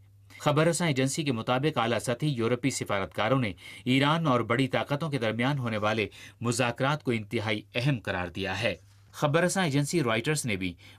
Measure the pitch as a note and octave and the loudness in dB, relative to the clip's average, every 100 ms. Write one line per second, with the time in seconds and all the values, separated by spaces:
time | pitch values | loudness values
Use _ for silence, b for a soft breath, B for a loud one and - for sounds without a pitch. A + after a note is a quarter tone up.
0 | - - - B D3+ C#3+ D#3+ E3 F3 C3 | -14 -20 -20 B 2 4 2 2 0 2
1 | C3 D3+ C#3+ A2+ A2+ B2+ D3+ A#2+ A#2 A2 | 0 0 -2 -2 0 2 2 0 0 0
2 | - A#2+ D3+ B2 A2+ A#2+ C3+ A#2 A2+ G2+ | -2 -2 -2 0 0 0 0 -2 -2 -2
3 | F#2+ - G#2+ C3+ A2+ F2 B B B2 C3 | -2 -2 2 2 0 -6 B B 2 4
4 | C#3+ E3 D#3+ B2 A2 A#2+ C3 A#2+ A2+ C#3+ | 4 4 2 2 2 0 2 0 -2 -4
5 | D#3+ C3+ A2+ A2 B2+ C#3+ A#2+ G#2+ G#2 A2+ | -2 -2 -2 0 0 0 -2 -2 0 0
6 | G2 B B B A#2 A#2 B2 - C3 D3+ | -2 B B B -2 0 0 0 -2 0
7 | - A2+ G#2 A#2 A2 G#2+ - B2 C3+ B2+ | -2 -2 -2 -4 -2 -4 -4 -2 0 0
8 | G#2 F#2+ F2+ D#2+ F#2 F#2+ A2+ F2+ - - | -2 -4 -6 -6 -4 -2 -4 -4 -14 -20
9 | - - D3 D#3 F3 F#3+ F3 C#3 C#3+ F3 | -20 -4 0 2 2 2 2 2 0 0
10 | A#2+ A2+ C3 D3+ B2 G2 F#2+ E2+ b | 2 0 0 -2 -2 -2 -4 -6 b